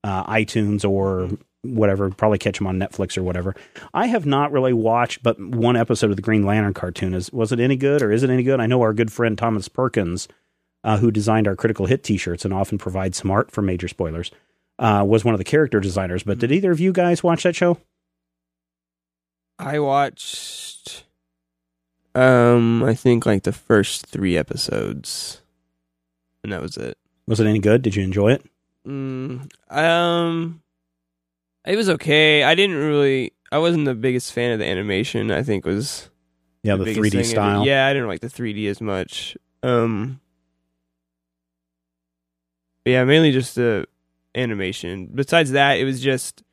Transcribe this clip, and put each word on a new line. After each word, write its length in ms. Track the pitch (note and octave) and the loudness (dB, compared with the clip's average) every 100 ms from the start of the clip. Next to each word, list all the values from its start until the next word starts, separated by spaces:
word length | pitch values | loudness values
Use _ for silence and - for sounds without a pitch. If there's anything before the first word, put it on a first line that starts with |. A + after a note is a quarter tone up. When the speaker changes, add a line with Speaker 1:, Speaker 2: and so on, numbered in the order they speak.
Speaker 1:
uh, 220 | G#2+ F#2+ - | -4 -4 0
iTunes 580 | A2 G#2+ A#2 G#2 G#2 G2+ | 0 0 -2 0 0 0
or 420 | G2 G2 F#2 F2+ | 0 0 -2 -4
Speaker 2:
Mm-hmm. 460 | F2+ _ _ B2 A#2 | -8 _ _ -8 0
Speaker 1:
whatever, 340 | G#2 G2 G2 | 2 2 -2
probably 260 | F#2 G#2+ G2+ | 0 0 2
catch 240 | G#2+ F#2+ | -2 -2
'em 60 | G2 | -4
on 100 | F#2+ | -2
Netflix 400 | G2 - F#2+ - | -4 -6 -6 -4
or 60 | |
whatever. 320 | F2+ F2+ F2+ - - - - | -4 -4 -6 -8 -16 -20 -8
I 140 | - A#3 | -4 0
have 220 | A3+ D3 | 0 0
not 240 | C#3 D3 | 0 2
really 200 | C#3 C3 | 2 2
watched 520 | A#2+ A2 A#2 A#2+ - | 2 2 2 0 0
but 160 | A#2+ A2 | -2 -2
one 360 | G2 A#2+ A#2 A#2+ | -4 0 2 4
episode 360 | A2+ A2+ A2 | 2 2 2
of 40 | G2 | 0
the 60 | |
Green 240 | G2 G#2+ G2+ | 2 2 4
Lantern 300 | G#2+ G2+ F#2+ | 2 0 -2
cartoon. 400 | F#2 E2+ F#2 F2+ | -6 -4 -4 -4
Is, 180 | F#2 | -4
was 180 | B2 A2 | -4 -2
it 80 | A#2+ | 2
any 160 | B2 C3+ | 2 2
good 280 | C#3 D3 | 2 2
or 80 | A2+ | 2
is 100 | A2 | 2
it 80 | C3 | 2
any 140 | B2+ | 2
good? 160 | B2+ C3+ | 2 2
I 80 | A2+ | 2
know 140 | B2+ | 2
our 100 | A2+ | 2
good 180 | G#2+ A2+ | 2 -2
friend 240 | - A#2 G#2 | 0 -2 0
Thomas 320 | A#2 G#2+ G2 | -2 -2 -4
Perkins, 600 | - B2+ A#2 F2 F2 - _ _ _ _ _ | -4 -2 0 -2 -4 -8 _ _ _ _ _
uh, 140 | A2 G#2+ | -2 2
who 120 | A#2 | 2
designed 380 | G#2+ G#2 A2 G#2 | 2 2 2 2
our 80 | F#2+ | 0
Critical 320 | A2+ G#2+ F#2+ | -2 -2 0
Hit 160 | C3+ | 0
t-shirts 420 | - G2 - F2 G2 | 0 -2 -2 -6 -4
and 80 | |
often 240 | F#2+ G2 G2+ | -2 -2 -4
provides 400 | - F#2 F#2+ - | -6 -4 -4 -4
some 140 | G2 | 0
art 180 | G2+ - | 0 0
for 140 | - | -2
Major 240 | G2+ F2+ F2 | -2 -2 -6
Spoilers, 420 | - F2 E2 F2 _ _ _ _ - | -6 -6 -6 -10 _ _ _ _ 0
uh, 260 | A#2+ G#2 G2+ | 2 4 4
was 180 | A2 A2 | 2 2
one 80 | |
of 60 | G#2+ | 0
the 40 | |
character 360 | F#2+ D3 D3 G#2+ | 0 0 2 0
designers. 420 | F#2+ F#2 F#2 F2+ | 0 -2 -2 -4
But 160 | G2 G2+ | -4 -2
did 140 | A#2+ | 0
either 180 | D#3+ G3 | 0 2
of 100 | E3 | 2
you 140 | F#3 | 2
guys 300 | F#3 F3 E3+ | 2 0 2
watch 180 | F3 E3 | 0 2
that 140 | F3+ E3 | 0 2
show? 240 | F3 E3+ _ _ _ _ _ _ _ _ _ _ _ _ _ _ _ _ _ _ | 0 0 _ _ _ _ _ _ _ _ _ _ _ _ _ _ _ _ _ _
Speaker 2:
I 220 | - D3+ | -6 -4
watched, 1300 | C#3+ C#3 C#3 - - - - - - - - - _ _ _ _ _ _ _ _ _ _ _ | 0 0 0 -4 -14 -12 -14 -16 -16 -18 -20 -20 _ _ _ _ _ _ _ _ _ _ _
um, 680 | - B2+ B2 A#2+ A#2+ A#2 A#2 | 2 4 6 6 6 4 2
I 100 | A2+ | 0
think, 320 | A2+ B2+ A#2+ A#2 | 2 2 2 2
like, 160 | G2+ | 0
the 80 | G#2 | -2
first 520 | - _ A2 G2 - - | -6 _ 2 2 -4 -10
three 320 | - F#2+ E2+ | -4 0 0
episodes, 1040 | D2 - - G#1 G1+ B1+ - - - - _ _ _ _ _ _ _ _ _ _ | -2 -6 -4 -4 -4 -8 -10 -12 -12 -16 _ _ _ _ _ _ _ _ _ _
and 80 | A2 | -10
that 80 | F#2+ | -8
was 160 | F2 - | -8 -10
it. 200 | A#1 - _ _ - | -12 -12 _ _ -4
Speaker 1:
Was 140 | A2+ | 0
it 80 | G#2+ | 2
any 100 | G#2+ | 2
good? 220 | G2+ A#2 | 4 2
Did 140 | B2 G2 | 2 -2
you 80 | |
enjoy 300 | F#2+ F#2+ G2+ | -2 2 2
it? 120 | C#3 - _ _ _ - | 2 -2 _ _ _ -12
Speaker 2:
Mm, 640 | C#3 C3+ C3 C3 B2+ C#3 _ _ | -10 -8 -8 -8 -10 -14 _ _
um, 880 | C#3+ D#3+ E3+ F3 E3+ E3+ E3 E3 E3 _ _ _ _ _ _ _ _ _ _ - | -2 2 2 2 0 0 -2 -6 -10 _ _ _ _ _ _ _ _ _ _ -4
it 100 | G3+ | 0
was 120 | G3+ | 0
okay. 540 | E3+ D#3 D3+ D#3 D3+ | 0 2 4 6 4
I 100 | C#3+ | 4
didn't 220 | E3+ G3 D#3+ | 4 2 0
really, 560 | D3+ D3 C#3 C3+ B2 _ _ | 0 2 2 0 -4 _ _
I 60 | D3 | 0
wasn't 280 | E3+ E3+ C#3+ | 2 2 0
the 100 | A#2+ | -2
biggest 380 | B2+ B2 - | -2 -2 -4
fan 180 | - A#2+ | -4 -2
of 80 | A2 | -2
the 60 | D2+ | -2
animation, 640 | F#2 G#2 G2 A#2+ - G#2+ | -4 -2 -2 -2 -4 -2
I 100 | D#2 | -2
think 240 | C#3+ G2+ E2+ | -2 -4 -2
was 440 | G2 C#3+ - - _ _ _ _ _ | -4 -4 -10 -16 _ _ _ _ _
Speaker 1:
Yeah, 120 | G#2+ | -2
Speaker 2:
the 60 | F#2+ | 0
Speaker 1:
the 40 | F#2+ | 0
Speaker 2:
biggest 140 | G#2+ | 0
Speaker 1:
three 100 | G#2+ | 2
D 80 | G2 | 2
Speaker 2:
thing. 20 | |
I 40 | |
didn't, 80 | A#2 | 0
Speaker 1:
style. 340 | A2+ G2+ G2+ C3 | 0 2 2 2
Speaker 2:
yeah, 220 | C3+ C3+ | 2 2
I 60 | |
didn't 140 | C#3 A#2 | 0 -2
like 100 | F#2 | -6
the 100 | B2 | -10
three 240 | - A#2+ | -8 -6
D 140 | G#2 G#2 | -4 -6
as 140 | G2+ | -4
much. 560 | A2 F#2+ F2 - - - _ _ | -4 -4 -6 -8 -12 -14 _ _
Um, 560 | B2+ A#2+ A#2 G#2+ A#2+ C3+ _ _ _ _ _ _ _ _ _ _ _ _ _ _ _ _ _ _ _ _ _ _ _ _ _ _ | 0 2 2 -2 -4 -10 _ _ _ _ _ _ _ _ _ _ _ _ _ _ _ _ _ _ _ _ _ _ _ _ _ _
but 80 | - | 0
yeah, 120 | B2+ B2+ | 2 4
mainly 260 | D#3 D#3+ | 6 6
just 240 | C3 B2 - | 2 -2 -2
the 320 | A#2+ G#2 - _ _ _ _ - | 0 0 -4 _ _ _ _ -6
animation. 760 | B2 G#2 F#2+ F#2+ F2 F#2+ F#2 | -6 -4 -6 -6 -10 -10 -10
Besides 380 | B2 C#3 E3+ D3 | -8 0 0 2
that, 280 | C3+ C#3 A#2 | 2 2 2
it 60 | C3+ | -2
was 160 | C3 | -2
just 420 | C3+ C3 - - _ | -2 -2 -6 -16 _